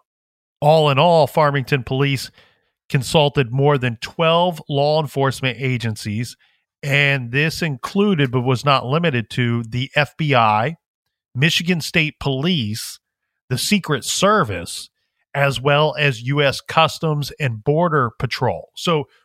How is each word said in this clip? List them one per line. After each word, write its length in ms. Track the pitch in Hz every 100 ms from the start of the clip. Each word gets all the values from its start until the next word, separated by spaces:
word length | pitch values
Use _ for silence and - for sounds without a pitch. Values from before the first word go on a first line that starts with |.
| _ _ _ _ _ -
All 300 | 147 160 151
in 80 | 135
all, 280 | 175 165 139
Farmington 560 | 170 147 139 127 143
police 480 | - 131 139 131 - _ _ _ _ _ -
consulted 640 | 143 113 165 143 147 117
more 260 | 135 143 143
than 200 | 123 113
twelve 640 | - - 165 170 180 156 -
law 320 | 139 147 151
enforcement 580 | 143 139 135 - 131 107
agencies, 760 | 135 123 117 107 110 104 123 - _ _ _ -
and 500 | 143 143 143 139 117
this 300 | 131 160 -
included, 680 | 165 131 - 196 208 165 135
but 120 | 127
was 220 | 127 123
not 220 | 143 135 120
limited 440 | 156 170 120 107
to, 320 | - 120 117
the 260 | 113 123 135 151
F 200 | 139 -
B 180 | 156
I, 420 | 123 113 107 131 165 _ _ _ _ _
Michigan 460 | 123 160 - 170 175
State 400 | - 180 151 -
Police, 800 | 143 131 165 170 104 110 - - _ _ _ _ -
the 100 | 127
Secret 460 | - 208 170 135
Service, 880 | - - 190 214 120 87 85 - - _ _ _ _
as 260 | 139 139 120
well 360 | 139 143 151 147
as 240 | 147 113
U 200 | 120 143
S 180 | 139 123
Customs 720 | - - 156 - 160 147 139 -
and 240 | 139 110
Border 460 | 143 156 175 151 120 -
Patrol. 500 | 120 - 120 82 - -
So 320 | - 156 - _